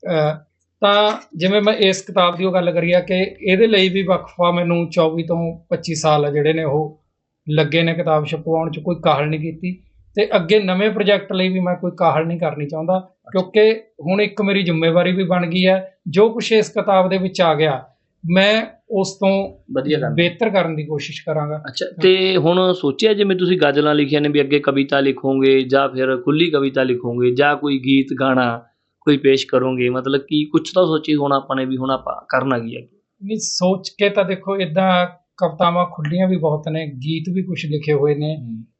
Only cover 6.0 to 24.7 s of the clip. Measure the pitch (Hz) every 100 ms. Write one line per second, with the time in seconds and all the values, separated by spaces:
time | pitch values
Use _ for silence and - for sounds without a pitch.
6 | 160 151 147 147 147 160 156 151 151 -
7 | _ _ _ _ - 151 147 165 165 165
8 | 165 156 147 156 165 160 160 160 151 165
9 | 170 143 151 156 160 160 180 185 _ _
10 | _ - 208 196 165 214 190 185 214 208
11 | 202 202 196 190 185 185 180 175 180 175
12 | 170 151 160 170 165 147 143 160 165 185
13 | 185 _ - 185 185 214 214 220 - _
14 | 151 196 208 202 196 196 175 160 165 165
15 | 180 180 185 180 175 180 185 190 190 _
16 | - 170 220 226 - 220 208 214 202 190
17 | 185 185 185 185 170 151 156 131 - _
18 | _ _ 165 180 196 220 226 - _ 202
19 | 185 - 196 196 196 - _ 131 143 147
20 | 127 151 175 175 226 190 170 156 147 151
21 | - 147 - 156 147 151 143 - - -
22 | 190 190 190 185 156 180 185 180 143 135
23 | 220 208 202 185 180 185 147 143 147 147
24 | 143 147 147 147 135 143 143